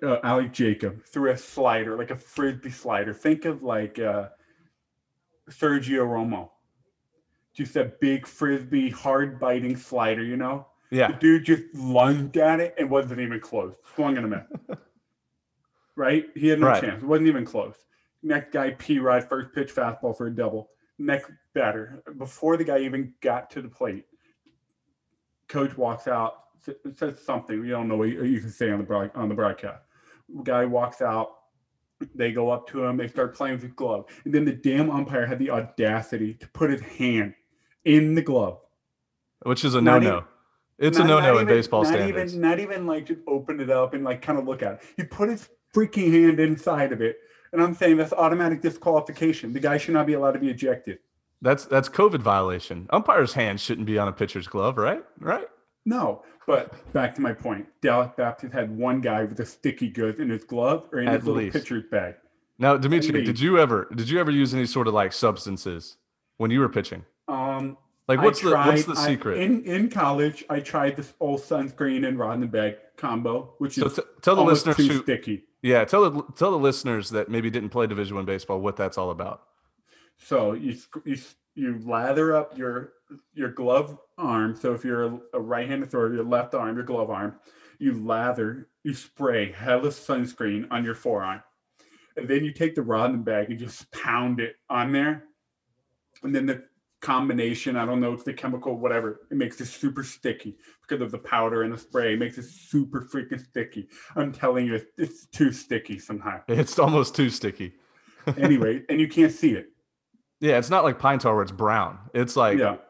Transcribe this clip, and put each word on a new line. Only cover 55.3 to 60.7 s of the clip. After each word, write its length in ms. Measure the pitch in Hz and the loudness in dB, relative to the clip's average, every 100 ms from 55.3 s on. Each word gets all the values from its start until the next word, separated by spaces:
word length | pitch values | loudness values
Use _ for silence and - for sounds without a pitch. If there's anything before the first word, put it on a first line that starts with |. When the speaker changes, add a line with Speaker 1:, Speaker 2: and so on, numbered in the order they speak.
| 240 - _ _ _ | -4 -6 _ _ _
Speaker 1:
No, 380 | 214 240 147 - - - - | -4 -2 -2 -6 -12 -10 -2
but 460 | 135 - - - | 0 -2 -10 -6
back 220 | 139 123 | -2 -2
to 60 | - | -2
my 120 | 139 | -4
point. 340 | 110 120 101 - _ | -4 -6 -8 -10 _
Dallas 300 | 135 120 123 - | 2 2 0 -2
Baptist 360 | 120 117 127 | -4 -4 -8
had 240 | 131 110 110 | -6 -6 -4
one 240 | 123 131 | -2 0
guy 240 | 123 110 | 0 -2
with 140 | 107 - | -2 -6
a 60 | 113 | -10
sticky 420 | - 139 - 120 | -6 -4 -2 -4
good 320 | 117 110 107 | -2 -2 -2
in 80 | 131 | -4
his 160 | 110 | -4
glove 440 | - 120 123 | -6 0 2